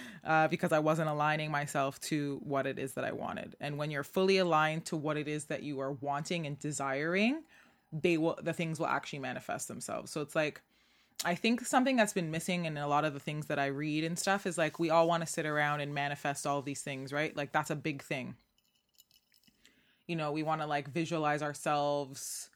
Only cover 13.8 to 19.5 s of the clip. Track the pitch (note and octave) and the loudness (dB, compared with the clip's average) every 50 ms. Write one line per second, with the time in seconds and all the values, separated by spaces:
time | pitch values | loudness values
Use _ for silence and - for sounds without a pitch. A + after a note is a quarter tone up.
13.8 | D3+ D#3 D3+ D#3 D#3+ E3 F3 E3+ - G3 G3 G3+ - G3 E3 F3 D#3+ D#3 - - | -2 0 0 0 0 0 -2 -2 2 2 2 2 0 -2 0 2 0 0 2 0
14.8 | E3+ D#3+ D#3+ E3+ E3 E3 E3+ E3 E3+ - - - D3+ D3+ D3+ D3+ D3 D3 D3 D3 | 2 4 6 6 6 6 4 2 2 -2 -2 -2 -2 0 2 2 2 2 2 0
15.8 | C#3+ C#3+ D3 C#3+ C#3+ C#3+ D3 - - D3 C#3 - - D3 C#3+ C#3+ C3 C#3+ C#3 - | -2 -2 -2 -2 -2 -2 -2 -2 -2 -4 -2 -2 0 0 0 0 -2 -4 -6 -6
16.8 | - D3 C#3 C3 C3+ C3+ C#3 D3 D#3 D#3 - D3+ C#3+ C#3 - D#3 D3 - D#3+ D3 | -6 -6 -6 -6 -6 -4 -2 -2 -2 -2 -2 -4 -4 0 0 0 0 0 -4 -2
17.8 | - D#3+ C#3+ C3+ - - D#3 C3+ B2 B2 B2 - _ _ _ _ _ _ _ _ | -2 -4 -6 -6 -6 -6 -6 -6 -6 -8 -10 -14 _ _ _ _ _ _ _ _
18.8 | _ _ _ _ _ _ _ _ _ _ _ _ _ _ | _ _ _ _ _ _ _ _ _ _ _ _ _ _